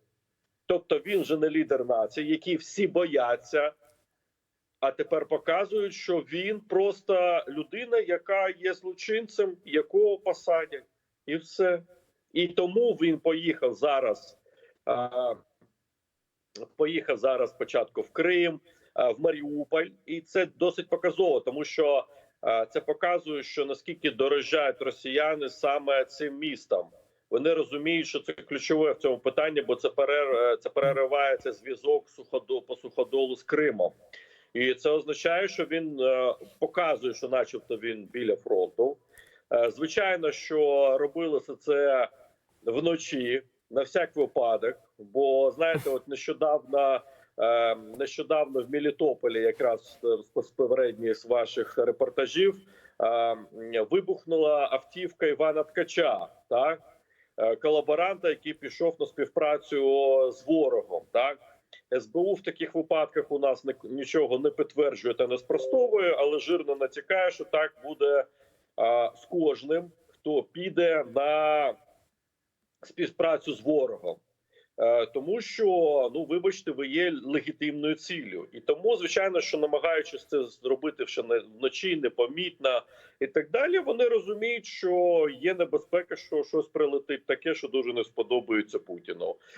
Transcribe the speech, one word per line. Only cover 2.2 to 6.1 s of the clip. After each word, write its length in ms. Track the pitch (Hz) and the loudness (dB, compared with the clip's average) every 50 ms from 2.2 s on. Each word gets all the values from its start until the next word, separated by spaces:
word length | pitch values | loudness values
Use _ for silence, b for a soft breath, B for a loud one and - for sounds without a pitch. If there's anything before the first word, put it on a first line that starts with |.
| 151 151 | -2 -2
який 280 | 156 156 - 180 175 | -2 -2 0 -2 -4
всі 320 | 156 - - - 196 202 175 | -4 -4 -6 -2 -2 -2 0
бояться, 840 | - 170 180 165 143 139 123 120 120 120 - - - 151 147 151 - _ _ _ _ _ _ _ _ _ _ _ _ _ _ _ _ _ _ _ _ _ | 2 0 0 2 2 0 2 2 0 -2 -2 -2 -2 0 0 -2 -4 _ _ _ _ _ _ _ _ _ _ _ _ _ _ _ _ _ _ _ _ _
а 120 | - 135 | -2 -2
тепер 340 | 131 - 147 - 165 156 147 | -2 -2 -2 -2 0 -2 0
показують, 680 | - 156 151 - - 160 180 202 196 202 214 202 196 165 | -2 -2 -2 0 0 0 0 0 -2 -2 -2 -2 -4 -6
що 260 | - - - | -8 -4 -2